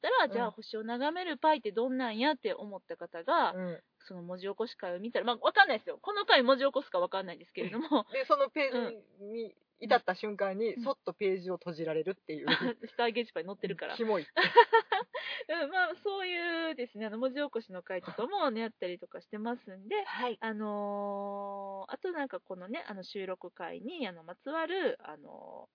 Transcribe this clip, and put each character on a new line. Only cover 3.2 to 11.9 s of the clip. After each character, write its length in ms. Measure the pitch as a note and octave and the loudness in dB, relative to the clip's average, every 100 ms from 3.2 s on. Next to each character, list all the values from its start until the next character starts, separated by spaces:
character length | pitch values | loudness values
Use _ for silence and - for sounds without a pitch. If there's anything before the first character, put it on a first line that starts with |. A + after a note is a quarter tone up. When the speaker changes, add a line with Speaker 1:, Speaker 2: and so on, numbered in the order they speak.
Speaker 1:
が、 280 | E3+ E4 G#3+ | 2 4 4
Speaker 2:
う 60 | F3+ | 2
ん。 240 | F3+ E3 - _ - | -4 -6 -12 _ -16
Speaker 1:
そ 80 | |
の 80 | F#3 | -12
文 160 | F3 F3+ | -10 -6
字 80 | G3 | -6
起 80 | |
こ 120 | G3+ A3+ | -4 -6
し 80 | |
会 200 | - F#3 | -4 -6
を 60 | F3 | -6
見 100 | A3+ | -2
た 80 | G#3 | 0
ら、 40 | |
ま 100 | A3+ | 0
あ、 20 | A3+ | 2
わ 120 | D4 | 4
か 120 | G4+ | 8
ん 40 | F#4+ | 6
な 60 | |
い 40 | A3 | 4
で 60 | |
す 40 | - | -4
よ。 80 | D3+ | -8
こ 120 | - | -4
の 140 | G#4 G#4 | -2 6
回 160 | E4+ | 8
文 160 | A#3+ C4+ | 8 6
字 60 | |
起 60 | C#4 | 4
こ 100 | C4 | 2
す 80 | - | 0
か 80 | F3+ | 0
わ 100 | F3+ | 0
か 140 | F#3+ | -2
ん 40 | F#3+ | -6
な 60 | |
い 60 | D#3+ | -10
で 80 | E3+ | -12
す 60 | |
け 100 | - | -6
れ 80 | F3+ | -4
ど 80 | G#3+ | -4
も。 280 | D#4+ C#4+ - | 2 2 2
Speaker 2:
で、 120 | C4+ C4 | -2 2
そ 100 | D4 | 4
の 140 | - | 4
ペ 200 | D#4 C4+ | 2 0
ー 180 | B3 A#3+ A3 - - | 0 -2 -6 -16 -18
ジ 40 | |
に 200 | G3+ A3+ | -10 -8
Speaker 1:
う 40 | G#3+ | -8
ん。 40 | - _ _ | -10 _ _
Speaker 2:
至 160 | A3 A#3+ | 4 4
っ 60 | |
た 100 | - F#3 | 4 -4
瞬 200 | G#3+ G3+ | -4 -2
間 220 | G3 F#3+ | -2 0
に、 160 | A3+ | -2
Speaker 1:
う 60 | A#3+ | 0
ん。 20 | |
Speaker 2:
そ 100 | A#3+ | -4
っ 40 | C#4 | -4
と 100 | - | -6
ペ 200 | - G3 | -2 0
ー 60 | F#3+ | 0
ジ 100 | F3+ | -2
を 60 | F3 | -6
閉 160 | F3+ | -6
じ 120 | D#3+ | -4
ら 100 | D#3+ | -2